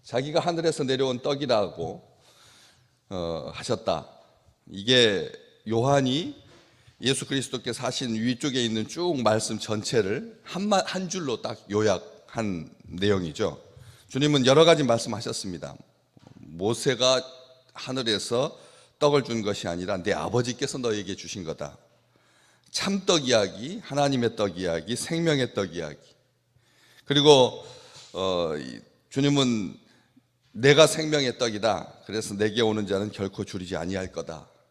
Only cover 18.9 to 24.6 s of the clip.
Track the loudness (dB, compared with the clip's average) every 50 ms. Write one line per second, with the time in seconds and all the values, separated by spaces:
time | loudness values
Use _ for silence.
18.9 | _ _ 2 4 4 2 0 0 -4 -2 -2 -2 -4 -2 -4 -6 -4 -4 -4 -4
19.9 | -4 -4 0 -2 -2 -2 -2 0 0 0 0 0 -4 -6 -6 -6 -6 -6 -4 -2
20.9 | -2 -4 -4 -8 -10 -10 -10 -12 -10 -10 -8 -10 -8 -10 -10 -14 -14 _ _ _
21.9 | _ _ _ _ _ _ _ _ _ _ _ _ _ _ _ _ -8 -6 -4 -2
22.9 | -2 -2 0 2 2 2 2 4 4 4 2 0 -4 -10 -12 -10 -12 -12 -12 -6
23.9 | -2 0 0 2 2 0 0 0 0 0 -2 -2 -2 -4